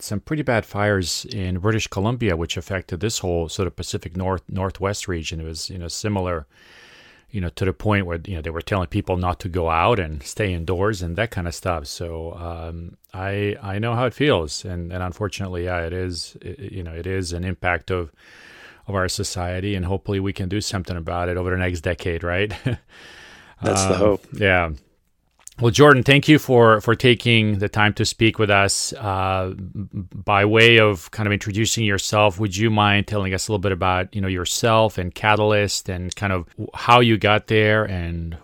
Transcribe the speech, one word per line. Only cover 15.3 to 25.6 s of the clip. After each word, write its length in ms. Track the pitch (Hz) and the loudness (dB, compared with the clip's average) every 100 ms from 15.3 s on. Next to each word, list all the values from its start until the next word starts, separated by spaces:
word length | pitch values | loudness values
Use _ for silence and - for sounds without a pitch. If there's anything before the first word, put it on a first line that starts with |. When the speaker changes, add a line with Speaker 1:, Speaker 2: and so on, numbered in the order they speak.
| - 98 90 87 | -6 -6 -6 -4
Speaker 1:
yeah, 160 | 90 | -4
it 100 | 82 | -4
is, 440 | 90 92 87 - - | -4 -6 -6 -10 -14
i-, 120 | - 90 | -16 -14
you 240 | 101 98 | -12 -12
know, 100 | 85 | -10
it 140 | 82 87 | -8 -6
is 260 | 95 87 | -4 -4
an 120 | 87 | -4
impact 480 | 90 90 90 87 - | -6 -4 -2 -2 -2
of, 180 | 92 85 - - - - - - - - | -4 -4 -12 -20 -20 -20 -20 -20 -20 -6
of 80 | 98 | -2
our 120 | 92 | -2
society, 680 | - 98 - 90 90 98 98 | -2 -6 -6 -6 -4 -4 -4
and 100 | 90 | -2
hopefully 320 | 95 - 101 | -4 -2 -2
we 140 | 98 | -2
can 160 | 95 92 | -4 -4
do 120 | 101 | -4
something 360 | - 98 87 87 | -4 -6 -6 -8
about 320 | 82 87 87 | -6 -4 -2
it 80 | 87 | -2
over 140 | 90 | -2
the 60 | 90 | 0
next 260 | 90 87 | -2 -2
decade, 420 | 92 85 - 85 | -4 -4 -4 -4
right? 280 | 85 87 107 - | -2 -2 -2 -4
<laughs> 1040 | - 117 _ - - - - - - - | -4 -6 _ -20 -20 -20 -20 -20 -20 -6
Speaker 2:
That's 220 | 113 101 | 0 2
the 100 | 95 | 2
Speaker 1:
Um, 60 | 92 | 4
Speaker 2:
hope. 260 | 104 98 - | 4 2 -2
Speaker 1:
Yeah. 380 | - 101 90 85 76 - _ _ _ _ _ - - | 0 4 4 2 -4 -14 _ _ _ _ _ -20 0